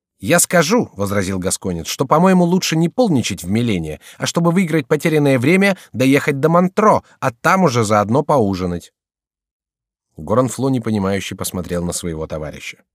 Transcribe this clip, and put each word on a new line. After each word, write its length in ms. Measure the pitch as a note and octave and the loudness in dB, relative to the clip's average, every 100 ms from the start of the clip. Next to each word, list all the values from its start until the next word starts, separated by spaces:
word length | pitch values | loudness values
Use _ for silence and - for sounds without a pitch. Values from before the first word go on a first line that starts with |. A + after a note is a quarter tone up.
| _ _ | _ _
"Я 200 | F#2+ E3+ | 0 0
скажу", 520 | - F3 D3+ A#3+ - | 2 2 2 0 -2
возразил 440 | - G2 G2+ F#2 F#2+ | -4 -4 -2 -2 -2
гасконец, 480 | F2+ - G2+ E2+ D#2 | -4 -4 -6 -6 -6
"что, 200 | - C#3 | -4 0
по-моему, 380 | D#3 F#3 F#3 | 2 4 4
лучше 320 | F3 F#3 - D#3+ | 2 0 0 0
не 120 | E3+ | 0
полничать 540 | - B3 C#3+ - F#2+ | 0 2 2 0 -6
в 80 | E2+ | -4
Милене, 500 | G#2+ A#2+ F#2+ D#2 D2+ - - | -2 0 -2 -4 -10 -14 -10
а 80 | C3 | -4
чтобы 240 | - E3+ | 0 2
выиграть 360 | E3+ F3 D#3+ C3+ | 2 0 0 0
потерянное 520 | D3+ F3 D#3 C#3+ C3+ | -2 0 2 2 2
время, 380 | B2 F#3 G3+ F#3 - | 4 4 2 0 -6
доехать 480 | G#2+ C3 C#3 - C#3 | 0 2 4 2 0
до 80 | D#3 | 2
Монтро, 540 | E3+ F3+ - G#3+ C#3 - - | 2 2 2 2 2 -2 -6
а 120 | C3+ | -6
там 320 | - D#3+ F#3+ | -2 0 2
уже 200 | F3+ A#2+ | 2 2
заодно 380 | G#2+ G#2+ G2+ B2+ | 2 2 2 0
поужинать". 720 | D3 D3 G#2 F#2 F2+ F2 - _ _ _ _ _ _ _ _ _ _ _ _ - | 0 0 0 -2 -4 -6 -10 _ _ _ _ _ _ _ _ _ _ _ _ -14
Горанфло 540 | D#2 A2 C3 - C3+ | -2 0 0 -2 -2
непонимающе 640 | C3 A2+ G#2+ G2 G2 - F#2+ | -2 -2 -2 0 -2 -6 -8
посмотрел 480 | F#2 F#2 F2 F2 | -8 -8 -6 -4
на 80 | F2 | -4
своего 340 | E2 F2 D#2 D#2 | -6 -6 -8 -8
товарища. 560 | D#2+ D2+ - - - _ | -8 -10 -12 -16 -18 _